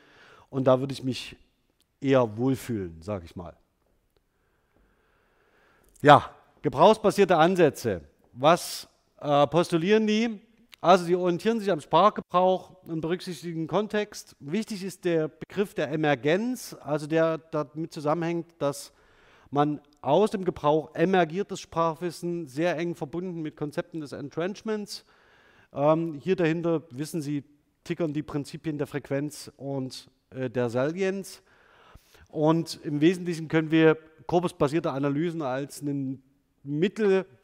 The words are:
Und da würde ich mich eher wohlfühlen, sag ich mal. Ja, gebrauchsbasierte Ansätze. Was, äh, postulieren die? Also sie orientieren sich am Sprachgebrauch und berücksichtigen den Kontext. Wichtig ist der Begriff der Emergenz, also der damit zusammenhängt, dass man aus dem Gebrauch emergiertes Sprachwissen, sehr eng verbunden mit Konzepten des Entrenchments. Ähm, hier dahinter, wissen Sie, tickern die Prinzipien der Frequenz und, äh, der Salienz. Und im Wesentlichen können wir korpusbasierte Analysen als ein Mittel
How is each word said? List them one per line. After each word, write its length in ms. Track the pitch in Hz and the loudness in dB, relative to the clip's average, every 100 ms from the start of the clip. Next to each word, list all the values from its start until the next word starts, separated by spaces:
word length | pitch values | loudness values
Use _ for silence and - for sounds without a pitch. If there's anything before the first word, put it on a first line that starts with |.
| _ - - - _ | _ -20 -20 -20 _
Und 160 | 135 131 | -2 2
da 140 | 127 | 2
würde 140 | 135 | 2
ich 100 | 131 | -6
mich 320 | 131 117 - - _ _ _ _ _ _ | -6 -6 -10 -18 _ _ _ _ _ _
eher 380 | 139 131 117 107 | 2 4 4 0
wohlfühlen, 640 | 131 131 - 110 90 82 | 0 -2 -4 -6 -6 -10
sag 220 | 87 101 | -10 -10
ich 120 | 82 92 | -10 -16
mal. 220 | 85 - _ _ _ _ _ _ _ _ _ _ _ _ _ _ _ _ _ _ _ _ _ _ _ _ | -16 -18 _ _ _ _ _ _ _ _ _ _ _ _ _ _ _ _ _ _ _ _ _ _ _ _
Ja, 280 | 139 131 - - _ _ | 10 10 8 -10 _ _
gebrauchsbasierte 720 | 147 127 185 220 202 196 185 165 | -2 6 6 6 4 4 4 6
Ansätze. 680 | 165 180 151 - 117 87 73 _ _ | 4 6 2 2 -4 -4 -8 _ _
Was, 540 | 120 143 170 - - - _ _ - | 0 2 2 0 -12 -14 _ _ -10
äh, 280 | 143 143 143 | 0 2 4
postulieren 580 | 165 170 170 180 220 214 | 2 2 0 2 2 4
die? 340 | 214 233 202 _ _ _ - | 0 0 -4 _ _ _ -2
Also 260 | 160 185 170 | 4 4 4
sie 100 | 180 | 0
orientieren 440 | 180 175 220 226 | 0 0 0 0
sich 120 | 196 | 0
am 100 | 160 | -2
Sprachgebrauch 1000 | - 160 208 - - 180 185 185 - - | 2 4 4 2 -2 0 2 0 -4 -20
und 180 | - 165 | -12 -6
berücksichtigen 600 | 160 180 190 156 175 160 | -4 -4 -6 -10 -8 -8
den 60 | 156 | -2
Kontext. 680 | 175 214 208 208 - - - | -2 -2 -2 -4 -8 -20 -18
Wichtig 440 | - 214 208 202 | -6 -6 -6 -8
ist 220 | 190 - 175 | -10 -6 -2
der 220 | 165 156 | 0 -2
Begriff 460 | - - 180 202 | -6 -8 -4 -4
der 160 | - 135 | -4 -4
Emergenz, 840 | 156 151 135 143 185 240 254 - - | -2 0 0 2 0 0 -6 -10 -14
also 280 | 131 151 147 | -6 -4 0
der 320 | 160 165 160 | 0 2 -2
damit 520 | - 151 139 151 165 | -6 -6 -6 -8 -10
zusammenhängt, 540 | 165 147 165 165 170 160 - | -6 -2 -2 -2 -4 -8 -6
dass 340 | 143 139 - _ _ _ _ _ _ | -4 -4 -10 _ _ _ _ _ _
man 320 | 139 147 147 - _ | 0 0 0 -10 _
aus 280 | 127 160 214 | 0 2 2
dem 160 | 202 180 | 0 -4
Gebrauch 480 | - 147 156 135 | -2 0 0 0
emergiertes 680 | - 175 185 160 175 202 180 | 0 2 4 2 -2 -6 -8
Sprachwissen, 840 | - 160 165 151 175 - 175 170 147 | -8 -2 -2 -2 -8 -8 -6 -6 -6
sehr 300 | 127 175 151 | -2 -2 0
eng 160 | 170 | -4
verbunden 480 | 170 151 170 185 165 | -6 -8 -8 -8 -8
mit 160 | 156 - | -8 -8
Konzepten 440 | 151 175 175 165 | -8 -8 -8 -10
des 100 | 143 | -10
Entrenchments. 920 | 92 139 - 180 202 220 214 202 - - _ _ _ _ _ _ | -10 -10 -6 -6 -6 -6 -6 -6 -14 -18 _ _ _ _ _ _
Ähm, 400 | - 147 160 165 | 0 2 2 0
hier 220 | 143 165 185 | -6 -2 0
dahinter, 480 | 160 170 170 160 165 | 0 0 0 -2 -4
wissen 320 | 123 151 170 | -12 -8 -8
Sie, 200 | 143 147 - _ _ _ | -6 -6 -8 _ _ _
tickern 300 | - 170 165 | -10 -4 -4
die 100 | 147 | -4
Prinzipien 540 | 151 147 135 165 160 147 | -6 -8 -8 -10 -8 -6
der 80 | 139 | -6
Frequenz 640 | 143 - 139 147 - - - | -6 -6 -4 -4 -10 -18 -14
und, 540 | 135 139 127 - - _ _ | -8 -6 -8 -10 -18 _ _
äh, 180 | 131 127 | -8 -6
der 220 | 123 120 | -2 -2
Salienz. 720 | 123 143 180 190 196 180 - _ _ _ _ _ - _ - - | 0 -2 -2 -4 -4 -8 -16 _ _ _ _ _ -20 _ -20 -12
Und 500 | 160 151 165 160 - | -2 2 2 -2 -8
im 180 | 151 147 | -6 2
Wesentlichen 460 | 165 180 175 165 156 | 2 2 -4 -8 -2
können 240 | 165 156 | -2 2
wir 260 | 160 160 156 - - - | 4 6 4 -2 -18 -2
korpusbasierte 640 | 175 175 - 147 156 165 | 0 0 0 0 0 -2
Analysen 500 | 135 143 143 170 160 | -2 -2 -2 -2 -4
als 400 | 135 131 139 - | -6 -6 -8 -8
ein 400 | 143 143 135 135 _ _ _ _ | -6 -4 -6 -8 _ _ _ _
Mittel 640 | 139 147 196 220 208 190 185 _ | -8 -2 -2 0 2 2 0 _